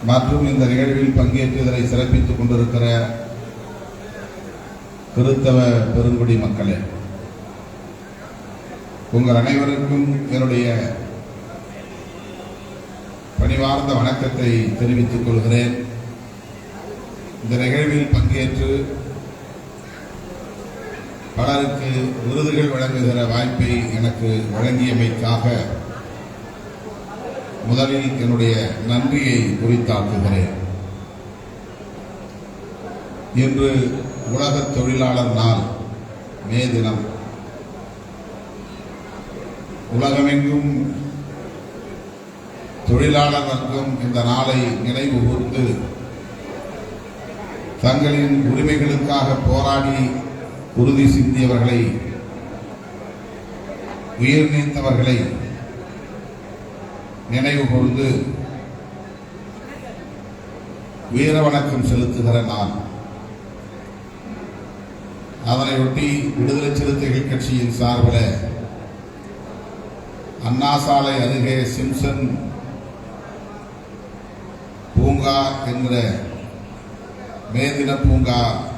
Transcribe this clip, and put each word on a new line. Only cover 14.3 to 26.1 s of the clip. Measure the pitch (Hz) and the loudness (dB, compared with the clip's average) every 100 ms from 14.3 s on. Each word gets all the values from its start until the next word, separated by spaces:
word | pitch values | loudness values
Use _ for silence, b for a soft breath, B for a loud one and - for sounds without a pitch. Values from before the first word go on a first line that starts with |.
| - 120 113 110 104 | 2 4 6 4 2
தெரிவித்துக் | 120 120 117 113 120 | 4 4 4 2 4
கொள்கிறேன். | 113 107 120 120 - - - - - - - - - - - - - - - - - | 4 6 4 4 0 -6 -8 -10 -12 -14 -16 -16 -16 -16 -14 -12 -12 -12 -14 -14 -8
இந்த | 113 120 | -2 0
நிகழ்வில் | 127 147 151 147 143 | 2 2 2 2 4
பங்கேற்று | 117 110 139 131 131 131 135 135 - - - - - - - - - - - - - 180 185 196 202 - - 220 - - - - - | 4 4 2 2 2 2 2 0 -4 -8 -10 -12 -14 -14 -14 -16 -16 -16 -16 -14 -14 -12 -12 -12 -12 -12 -12 -12 -12 -12 -14 -8 0
பலருக்கு | 127 143 139 135 131 127 127 123 117 | 2 2 2 0 0 0 0 -2 0
விருதுகள் | 143 151 151 147 | 2 2 4 4
வழங்குகிற | 131 131 127 123 120 117 | 2 0 2 2 4 2
வாய்ப்பை | 117 123 127 123 120 113 113 | 2 0 2 2 2 0 2
எனக்கு | 117 113 110 110 107 | 2 2 2 2 0
வழங்கியமைக்காக | 101 123 127 123 113 113 110 117 113 120 113 - - - - - | 0 2 2 4 4 2 2 2 2 4 2 0 -4 -6 -10 -12